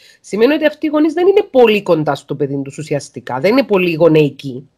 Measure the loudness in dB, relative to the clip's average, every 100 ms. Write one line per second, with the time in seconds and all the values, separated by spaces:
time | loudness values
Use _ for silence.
0 | _ _ -10 0 0 2 -2 -4 -4 0
1 | 0 0 2 2 2 4 4 2 0 0
2 | 0 -6 -8 -8 -6 -6 -10 -12 -8 -8
3 | -8 -14 -10 -4 0 0 0 -2 -2 2
4 | 4 4 2 -2 -12 -14 -16